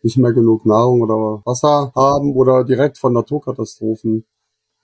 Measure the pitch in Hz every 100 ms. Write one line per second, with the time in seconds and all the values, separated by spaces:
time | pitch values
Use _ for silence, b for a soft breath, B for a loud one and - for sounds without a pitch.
0 | 117 120 120 120 113 110 110 107 123 123
1 | 110 110 110 107 107 123 151 147 139 131
2 | 135 143 143 131 127 131 123 123 143 -
3 | 131 120 113 147 135 120 113 - 110 110
4 | 113 110 113 _ _ _ _ _